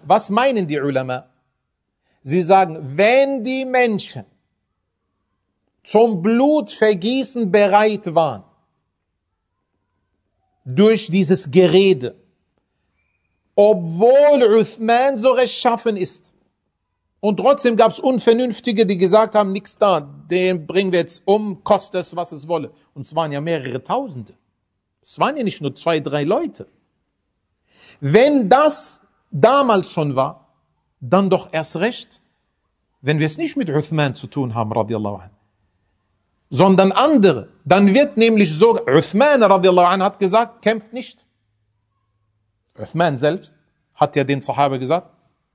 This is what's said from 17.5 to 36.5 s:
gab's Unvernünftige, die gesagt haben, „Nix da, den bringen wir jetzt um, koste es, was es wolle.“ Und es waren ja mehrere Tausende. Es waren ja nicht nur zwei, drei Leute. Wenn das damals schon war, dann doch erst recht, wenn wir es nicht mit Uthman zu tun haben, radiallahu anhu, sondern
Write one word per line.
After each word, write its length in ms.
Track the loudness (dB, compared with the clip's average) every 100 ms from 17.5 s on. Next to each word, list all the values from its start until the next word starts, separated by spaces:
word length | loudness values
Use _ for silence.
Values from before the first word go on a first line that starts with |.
| 2 0 2
gab's 220 | 2 2
Unvernünftige, 840 | -4 0 0 0 -2 -6 -6 -2 0
die 120 | 0
gesagt 380 | 2 2 2 0
haben, 160 | -2
„Nix 260 | -6 -10 -2
da, 240 | 0 0
den 640 | -4 -20 -6 -2 -2 -4 -4
bringen 260 | -4 -2
wir 80 | -2
jetzt 220 | -4 -8 -2
um, 380 | -2 -2 -10
koste 360 | -2 -2 -2 -10
es, 160 | -10 -10
was 160 | -12
es 160 | -14 -8
wolle.“ 240 | -8 -8 _ _ -20
Und 100 | -10
es 100 | -6
waren 160 | -6
ja 100 | -6
mehrere 420 | -6 -6 -6 -10
Tausende. 500 | -6 -6 -6 -14 -18 _ _ _ _ _ _ _
Es 160 | -20 -4
waren 180 | -4 -2
ja 60 |
nicht 180 | -6 -6
nur 140 | -10 -6
zwei, 240 | -4 -4
drei 240 | -4 -4
Leute. 440 | -2 -4 -4 -12 -20 _ _ _ _ _ _ _ _ _ _ _ _ _
Wenn 500 | 2 4 4 2 2
das 520 | 2 2 -2 -12 -18 _ _ _
damals 600 | 0 2 2 2 0 -2
schon 240 | -6 -4 -2
war, 320 | -4 -8 _ _ _ _ _ _
dann 300 | -2 0 2
doch 200 | -2 -2
erst 240 | -8 -8 -4
recht, 460 | -6 -6 -18 -20 _ _ _ _ _ _ _ _
wenn 180 | -4 -2
wir 80 | -2
es 100 | -4
nicht 180 | -8 -6
mit 140 | -4
Uthman 460 | -4 -4 -4 -4 -4
zu 100 | -10
tun 300 | -6 -6 -6
haben, 160 | -4
radiallahu 440 | -4 -4 -6 -8 -10
anhu, 180 | -18 _ _ _ _ _ _ _ _ _ _ _
sondern 420 | _